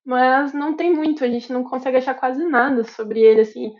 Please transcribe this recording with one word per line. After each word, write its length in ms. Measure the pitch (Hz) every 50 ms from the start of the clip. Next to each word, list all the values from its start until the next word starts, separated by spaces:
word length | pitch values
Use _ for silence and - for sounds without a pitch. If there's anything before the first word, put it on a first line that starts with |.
| -
mas 480 | 262 247 254 254 254 262 269 294 277
não 220 | 277 285 285 311 311
tem 160 | 311 349 349 349
muito, 300 | 302 311 311 294 302 262
a 40 | 247
gente 240 | 240 240 233 -
não 120 | 254 247 247
consegue 320 | - 262 254 254 269 254
achar 180 | 262 254 269 262
quase 300 | - - 254 262 269 339
nada 380 | 349 285 240 247 285 269 240 220
sobre 360 | 220 - - 220 214 220 226
ele, 200 | 220 220 220 220
assim, 320 | 220 220 - 247 247 214 214 -